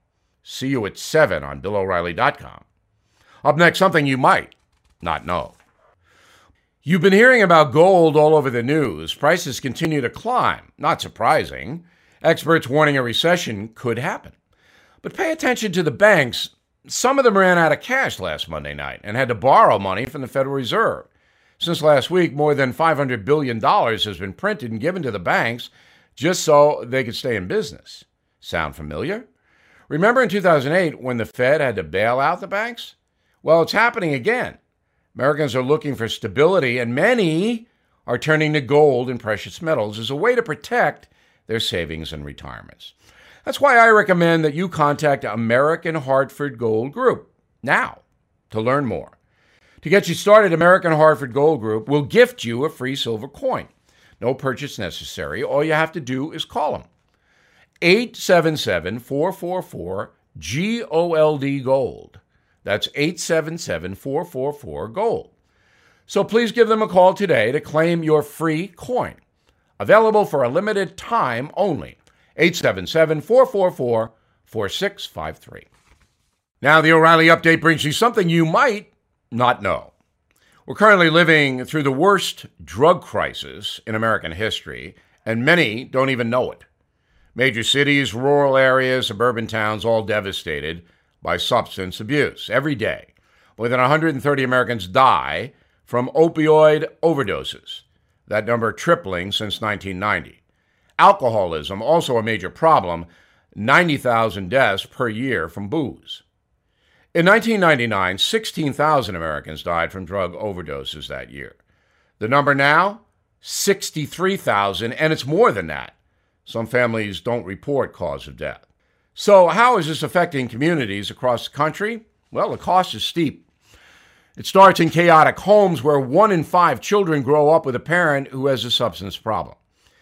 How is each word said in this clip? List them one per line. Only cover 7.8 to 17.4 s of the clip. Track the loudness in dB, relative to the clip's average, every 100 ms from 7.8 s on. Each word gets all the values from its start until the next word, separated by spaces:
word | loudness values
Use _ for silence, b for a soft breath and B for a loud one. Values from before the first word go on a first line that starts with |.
| 6 6 6 6
all | 6
over | 4 2
the | -2
news. | 0 0 0 -4 -10
Prices | -2 0 0 -2 -8
continue | -8 -6 -4 -2
to | -4
climb. | -6 -4 0 0 -2 -10 -8
Not | -4 -4
surprising. | -6 -4 0 0 -2 -10 -12 -14 -16 b b b
Experts | 0 0 2 0 0
warning | 0 2 2
a |
recession | -2 -2 0 0 -2 -8 -10
could | -8 -6 -4
happen. | -6 -10 -14 _ _ b b b b b
But | -14
pay | -6 -4
attention | -2 -2 -2 -2
to | -2
the | -2
banks. | 2 4 4 2 -4 -10 _ _ _ -12
Some | -2 0 2
of |
them | 4
ran | 4